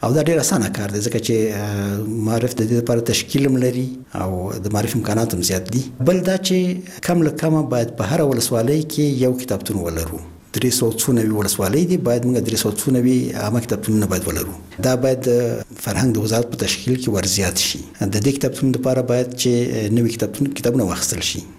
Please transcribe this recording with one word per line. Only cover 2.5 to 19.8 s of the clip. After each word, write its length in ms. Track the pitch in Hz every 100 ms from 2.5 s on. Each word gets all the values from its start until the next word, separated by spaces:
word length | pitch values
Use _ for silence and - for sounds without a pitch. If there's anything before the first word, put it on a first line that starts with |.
د 140 | - 110
دې 80 | 120
لپاره 200 | 120 120 117
تشکیل 360 | 113 - 127 139
هم 140 | 131
لري 200 | 123 123 131 127 - -
او 320 | 95 92 92 - 95
د 60 | 104
معارف 200 | 104 113
امکانات 380 | 104 104 117
هم 120 | 101 87
زیات 180 | 92 -
دي. 100 | 120 131 - 127
بل 120 | 185 180
دا 80 | 190
چې 640 | 190 185 180 180 - - -
کم 140 | 175 160
له 20 | 160
کمه 200 | 160 156 139
باید 220 | 120 117 -
په 120 | 104
هره 140 | 156 147
ولسوالۍ 500 | 123 117 120 117 151 151
کې 300 | - 147 135
یو 80 | 127 127
کتابتون 380 | - 98 - 101
ولرو. 360 | 85 82 82 80 - - - -
درې 140 | 123 117
سوه 140 | 117 110
څو 160 | - 123
نوي 140 | 110 107
ولسوالۍ 460 | 101 - 98 127 175
دي، 60 | 180
باید 260 | 120 120 123
موږ 100 | 127 120
درې 120 | 110
سوه 100 | 107 101
څو 80 | - 131
نوي 200 | 123 127 123 98 101
عامه 140 | 120 117
کتابتونونه 400 | 104 - 107 104
باید 140 | 92 90
ولرو. 280 | 85 - - - - 120
دا 60 |
باید 260 | 127 131 127 123
د 360 | 120 120 113 - -
فرهنګ 280 | - 95 127
د 100 | 107 107
وزارت 260 | 113 117
په 100 | -
تشکیل 320 | 98 - - 127
کې 60 | 127
ورزیات 580 | 104 95 92 92 78 -
شي. 140 | - - -
د 160 | 98 104
دې 140 | 107 139
کتابتون 400 | 139 - 135 123
لپاره 320 | 127 127 123
باید 160 | 123 123
چې 580 | - 127 120 120 -